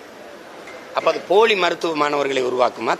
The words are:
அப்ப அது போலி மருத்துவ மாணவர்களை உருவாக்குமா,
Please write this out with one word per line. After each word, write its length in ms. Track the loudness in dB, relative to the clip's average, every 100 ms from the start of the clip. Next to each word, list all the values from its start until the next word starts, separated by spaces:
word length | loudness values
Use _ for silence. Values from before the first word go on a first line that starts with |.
| -20 -20 -20 -20 -20 -18 -18 -18 -8 -2
அப்ப 100 | 0
அது 100 | -2 2
போலி 240 | 4 6 4
மருத்துவ 340 | 2 0 -2 0
மாணவர்களை 400 | 0 0 0 0 0
உருவாக்குமா, 440 | 2 0 0 -4 0